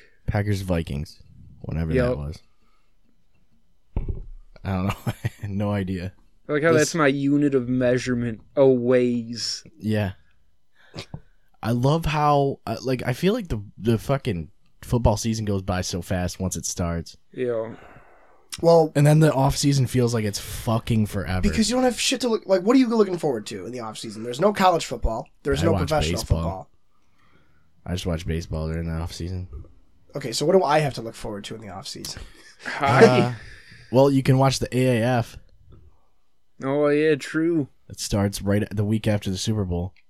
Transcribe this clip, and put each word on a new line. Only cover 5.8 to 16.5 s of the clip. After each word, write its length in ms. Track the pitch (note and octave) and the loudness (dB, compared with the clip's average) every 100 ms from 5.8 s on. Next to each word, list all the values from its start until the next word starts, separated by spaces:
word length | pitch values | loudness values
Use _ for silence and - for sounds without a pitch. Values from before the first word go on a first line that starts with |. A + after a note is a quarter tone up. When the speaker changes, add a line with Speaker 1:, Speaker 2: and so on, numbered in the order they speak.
| F#2 F#2+ F#2+ - - _ - | -2 -4 -8 -12 -20 _ -6
Speaker 2:
I 40 | |
like 100 | D3+ | 0
how 80 | D#3+ | 2
Speaker 1:
This 80 | D#3+ | 4
Speaker 2:
that's 140 | D3 E3+ | 2 2
my 120 | C#3+ | 2
unit 480 | C#3 C#3 C#3+ D3 C3+ | 2 2 2 4 2
of 140 | A#2+ | 2
measurement. 720 | B2+ B2 B2+ B2+ A#2+ A#2+ G#2+ - - | 2 2 2 0 -2 -2 -6 -4 4
A 120 | C3+ | 6
ways. 960 | B2+ A#2+ B2+ B2 A#2+ A2+ A#2 - - - - | 6 4 4 4 0 -4 -8 -8 -10 -14 -6
Speaker 1:
Yeah. 360 | G#2 G#2+ G2 - _ _ _ _ _ _ - - - - - _ _ - | -2 0 0 -4 _ _ _ _ _ _ -20 -20 -16 -18 -18 _ _ -8
I 100 | G#2+ | -4
love 340 | A#2+ C3 E3 D#3+ | 0 2 2 0
how, 540 | D3+ D3 C#3+ C#3 - - | 2 4 4 2 -2 -6
uh, 100 | A2+ | -6
like, 180 | B2 B2+ - | -2 -2 -2
I 80 | |
feel 200 | B2+ F3+ | 0 0
like 140 | B3 F3+ | 0 -4
the, 160 | A2 G2+ - | -8 -8 -4
the 200 | G#2+ A2+ | 0 0
fucking 520 | - C#3 B2+ F2 D2 _ _ - | 0 -2 -2 -4 -6 _ _ -14
football 360 | - B2 B2 G2+ | -2 2 2 2
season 280 | A2+ A2 G#2 | 0 -2 -2
goes 160 | G2 | -2
by 200 | F#2 F#2 | -2 -4
so 200 | - F#2 | -4 -6
fast 380 | - F2+ F2+ - | -4 -4 -4 -4
once 160 | F#2 | -4